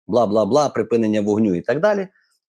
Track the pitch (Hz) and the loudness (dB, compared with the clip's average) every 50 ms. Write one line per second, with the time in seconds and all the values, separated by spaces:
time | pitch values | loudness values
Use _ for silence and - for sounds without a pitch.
0 | _ - 92 120 117 98 104 110 107 98 110 143 147 131 - 120 107 - 120 117 | _ -2 0 0 0 2 2 0 0 2 2 2 0 0 -2 -4 -4 -2 0 0
1 | 110 107 107 107 104 104 104 104 113 104 90 85 80 - 120 147 170 208 208 202 | 0 0 0 0 0 0 0 0 2 0 0 -2 -2 -4 -2 0 0 0 0 -2
2 | 190 180 _ _ _ _ _ _ _ | -4 -8 _ _ _ _ _ _ _